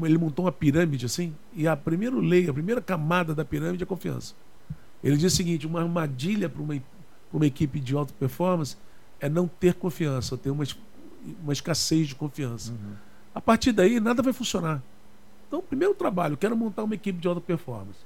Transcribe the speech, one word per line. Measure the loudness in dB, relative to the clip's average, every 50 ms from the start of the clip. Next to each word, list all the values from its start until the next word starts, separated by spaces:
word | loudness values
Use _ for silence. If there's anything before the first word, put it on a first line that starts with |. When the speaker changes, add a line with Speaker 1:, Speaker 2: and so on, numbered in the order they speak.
| 6
Speaker 1:
ele | 6 6 6
montou | 6 2 0 2 2
uma | 0 0
pirâmide | 4 2 4 6 6 4 4 2 0 -2
assim, | -2 -2 -2 -4 -4 -4 -10 -14 -14 -6
e | 0 2
a | 2 2
primeira | 2 0 0 0 0 0 0 0
lei, | 2 2 6 6 6 4 4
a | 0
primeira | 0 0 0 0 -2
camada | 0 -2 -2 0 2 2 2 2 2 0 0
da | -2 -2
pirâmide | -2 -2 -2 -2 -2 -2 -2 -4
é |
a |
confiança. | -4 -6 -6 -4 -4 -6 -4 -6 -10 -14 -16 -18 -18 -18 -16 -14 -12 -12 -12 -12 -16 -16 -2 2
Ele | 2 4
diz | 6 4 4 4
o |
seguinte: | 2 2 2 0 0 -2
uma | -2 -2 -2 0
armadilha | 0 0 0 0 -2 -2 -4 -2 -2 0 0 0 -2
pra | -4 -4 -4
uma, | -4 -4
pra | -4 -6 -8 -14 -16 -16 -16 -16 -18 -16 -6 0
uma | 4 4
equipe | 4 4 4 0 0 0 -2
de | -2 0 0
alta | 0 0 -2 -2 -2
performance | -2 -2 0 2 2 2 4 2 0 -2 -4 -10 -14 -16 -16 -16 -16 -16 -12 -6
é | -4 0
não | 2 2 2
ter | 0 0 4 4 4 4
confiança, | 4 0 -4 -2 0 0 0 0 0 -2 -2 -4
ter | -2 -2 -2
uma | 0 0 -2
es-, | -4 -4 -10 -14 -16 -16 -16 -16 -16 -16 -12 -12 -12 -10 -8 -4
uma | -2 -2
escassez | -2 0 -2 0 0 2 4 4 4 4 2
de | -2
confiança. | -6 -6 -6 -4 -4 -6 -4 -4 -6 -8 -8 -8
Speaker 2:
Uhum. | -8 -8 -10 -10 -12 -14 -16 -16 -16 -16 -10 -10
Speaker 1:
A | -2
partir | 6 6 6 6 6 4 6
daí, | 8 6 6 6 6
nada | 4 4 2 4 4
vai | 2 2
funcionar. | 0 -2 -2 -2 0 0 0 -2 -2 -4 -8 -14 -16 -16 -16 -16 -16 -18 -18 -16 -16 -12
Então, | -6 -6 -6
primeiro | -4 -4 -2 2 2 2 2
trabalho, | 2 0 0 2 2 2 0 0
quero | 2 0 0 2
montar | 2 0 -2 -2 -2 -2
uma | -2 -2
equipe | -2 -2 -4 -4 0
de | 0 0
alta | 0 0
performance. | 0 -2 -2 -2 -2 -6 -8 -8 -10 -10 -12 -14 -16